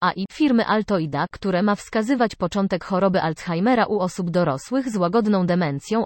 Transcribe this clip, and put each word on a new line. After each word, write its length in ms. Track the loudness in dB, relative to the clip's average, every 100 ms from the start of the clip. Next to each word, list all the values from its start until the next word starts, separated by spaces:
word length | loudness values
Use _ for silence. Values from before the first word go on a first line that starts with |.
A 100 | -2
I 140 | -2 -6
firmy 340 | 0 2 4 2
Altoida, 600 | 0 0 0 0 -2 -4
które 320 | -6 -2 0
ma 120 | 2 0
wskazywać 600 | -2 -2 0 2 0 -2
początek 480 | -4 0 -2 -2
choroby 380 | -2 0 2 2
Alzheimera 640 | 0 -4 -4 0 2 2 2
u 140 | 0
osób 300 | -2 -2 -2
dorosłych 600 | 0 0 0 -2 -4 -2
z 80 | 0
łagodną 480 | 0 2 2 2 2
demencją, 600 | 2 0 -2 -4 -2